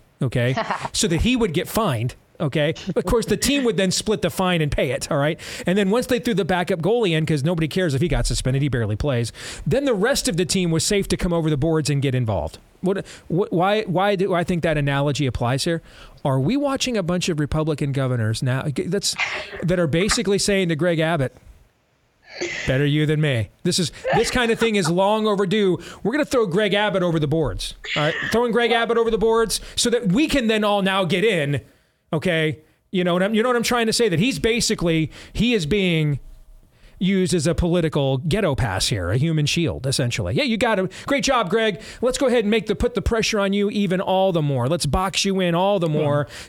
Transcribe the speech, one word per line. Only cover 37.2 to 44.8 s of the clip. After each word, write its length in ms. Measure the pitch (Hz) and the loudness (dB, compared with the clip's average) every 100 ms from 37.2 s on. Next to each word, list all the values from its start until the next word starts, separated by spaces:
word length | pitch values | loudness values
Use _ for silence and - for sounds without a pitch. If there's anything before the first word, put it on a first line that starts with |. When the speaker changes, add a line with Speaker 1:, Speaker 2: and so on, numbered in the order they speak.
| 175 | 2
Speaker 1:
as 120 | 175 151 | 0 0
a 80 | |
political 640 | 160 175 175 160 151 139 135 | 0 0 2 0 0 0 0
ghetto 360 | 160 202 180 131 | 0 0 0 0
pass 320 | 117 95 - | 0 0 -2
here, 220 | 104 87 | -2 0
a 80 | 123 | 0
human 260 | 165 156 147 | 0 0 0
shield, 400 | 170 147 76 135 | 0 -2 -2 -4
essentially. 480 | - 120 - 90 | -2 -2 -2 -2
"Yeah, 80 | 131 | 0
you 120 | 285 220 | 0 0
got 220 | 233 202 | 0 0
him. 100 | 185 - - | -2 -6 -2
Great 160 | 277 | -2
job, 280 | 262 254 175 | 2 0 2
Greg. 300 | 226 220 185 - - | 0 0 -2 -12 -4
Let's 160 | 247 254 | -2 0
go 80 | 269 | 2
ahead 140 | 240 | 2
and 100 | 208 | 2
make 160 | 220 - | 0 0
the, 80 | |
put 200 | 185 247 | -2 0
the 80 | 196 | 0
pressure 360 | - 226 - 214 | -2 0 0 0
on 140 | 196 | 0
you 160 | 202 202 | 0 0
even 300 | 202 202 185 | 0 0 0
all 320 | - 190 190 | 0 2 2
the 80 | 170 | 2
more. 260 | 147 135 127 | 0 0 0
Let's 180 | 170 | 0